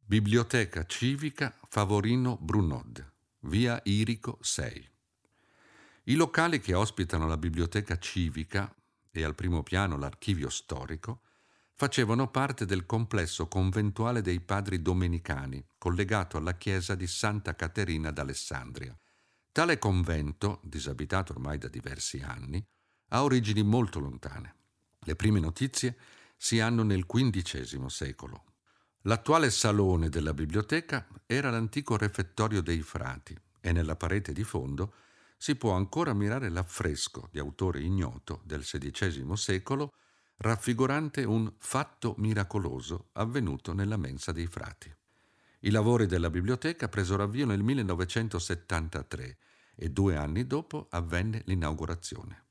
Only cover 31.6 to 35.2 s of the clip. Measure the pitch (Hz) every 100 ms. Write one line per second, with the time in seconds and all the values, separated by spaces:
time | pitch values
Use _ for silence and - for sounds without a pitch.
31.6 | 113 143 143 110 104 - 92 - 107 104
32.6 | 80 82 73 - 64 67 - - _ _
33.6 | 85 85 78 78 82 98 98 76 110 85
34.6 | 65 69 101 - _ _